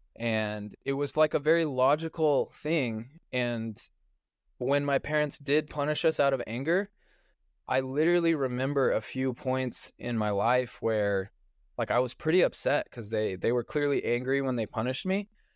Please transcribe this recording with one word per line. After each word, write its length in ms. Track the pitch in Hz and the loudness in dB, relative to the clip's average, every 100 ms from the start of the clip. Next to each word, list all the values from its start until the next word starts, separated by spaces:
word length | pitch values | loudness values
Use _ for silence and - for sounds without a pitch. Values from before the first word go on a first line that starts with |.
| _ - | _ -6
And 580 | 117 110 107 107 104 - | -2 -2 -2 -4 -8 -8
it 80 | 135 | -4
was, 240 | 139 143 151 | -2 0 2
like, 180 | 156 | 2
a 60 | 147 | 2
very 240 | 143 170 | 2 2
logical 880 | 156 127 131 156 160 - 156 139 113 | 2 2 4 2 -2 0 2 4 0
thing. 680 | - 151 160 123 110 123 156 _ | -4 -2 0 0 -4 -8 -18 _
And 500 | 127 120 117 113 107 - _ _ _ _ _ _ - | -4 -2 -4 -6 -10 -16 _ _ _ _ _ _ -4
when 260 | 123 143 | 0 0
my 160 | 143 135 | 2 0
parents 400 | 143 151 147 - | 0 -2 -2 -4
did 300 | 139 151 147 | 0 0 0
punish 340 | 151 147 147 | -4 -2 0
us 160 | 165 160 | 0 2
out 140 | 139 | 2
of 100 | 131 - | 0 -2
anger, 440 | 117 143 180 202 _ _ _ _ _ _ _ - | -4 0 0 -2 _ _ _ _ _ _ _ -2
I 140 | 131 | -2
literally 560 | 131 139 165 175 170 156 | 0 0 2 4 2 2
remember 560 | 131 123 135 139 123 | 0 0 0 2 2
a 80 | 117 | 2
few 340 | - 135 131 | -2 -2 -2
points 600 | 120 131 131 127 - - - | -2 -2 -2 -2 -6 -10 -8
in 200 | 123 117 | -4 -2
my 140 | 107 | 0
life 500 | 101 113 127 123 - | 2 2 2 0 -4
where, 500 | 113 110 101 98 98 _ _ _ _ - | 0 2 2 0 -4 _ _ _ _ -6
like, 140 | 113 | 0
I 80 | 113 | 0
was 140 | 127 | 0
pretty 280 | - 156 180 | -4 0 2
upset 500 | 147 - 127 143 - | 2 0 0 0 -2
'cause 180 | - 104 | -10 -4
they, 280 | 110 107 92 | 0 0 0
they 160 | 113 | 0
were 100 | 123 | 0
clearly 400 | 113 147 143 135 | 0 0 0 0
angry 380 | 110 120 127 139 | 0 0 0 0
when 160 | 135 123 | 0 -2
they 80 | 110 | -4
punished 400 | 113 123 131 185 | -4 -4 -4 -2
me. 240 | 196 202 _ _ | -2 -4 _ _